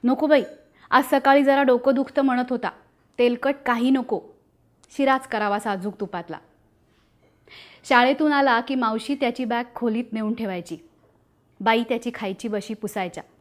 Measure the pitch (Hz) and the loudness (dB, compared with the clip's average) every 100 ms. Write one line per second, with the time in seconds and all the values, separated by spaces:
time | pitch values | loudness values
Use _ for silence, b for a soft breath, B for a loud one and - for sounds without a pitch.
0 | 240 269 302 294 208 - _ b b 254 | 0 0 4 4 2 -12 _ b b 0
1 | 269 277 269 277 277 277 277 247 254 254 | 2 2 6 6 6 4 4 2 2 0
2 | - - 269 247 247 247 170 - _ _ | 0 0 0 0 -2 -4 -6 -10 _ _
3 | _ - 240 240 269 277 - 240 247 269 | _ 0 0 2 -2 -4 -2 0 2 0
4 | 247 185 - - _ _ _ _ _ - | 0 -6 -8 -20 _ _ _ _ _ -2
5 | 269 269 262 220 208 202 214 196 196 196 | 2 2 0 -4 -2 -2 -4 -6 -6 -8
6 | 196 175 170 160 _ _ _ _ _ _ | -10 -10 -12 -16 _ _ _ _ _ _
7 | _ _ _ _ _ B B B - 254 | _ _ _ _ _ B B B 2 4
8 | 254 294 302 285 277 233 240 269 226 220 | 4 4 2 2 2 2 0 -2 -2 -2
9 | 226 277 247 240 247 240 247 - 240 220 | -6 -4 -2 -4 -4 -4 -6 -6 -4 -4
10 | 240 220 214 226 220 180 170 165 - _ | -6 -6 -6 -6 -6 -8 -10 -14 -16 _
11 | _ _ _ _ _ _ 196 226 233 240 | _ _ _ _ _ _ 2 2 0 -4
12 | 240 233 214 190 233 208 196 214 208 - | -6 -8 -8 -8 -6 -6 -8 -10 -8 -8
13 | 180 - - _ | -8 -10 -18 _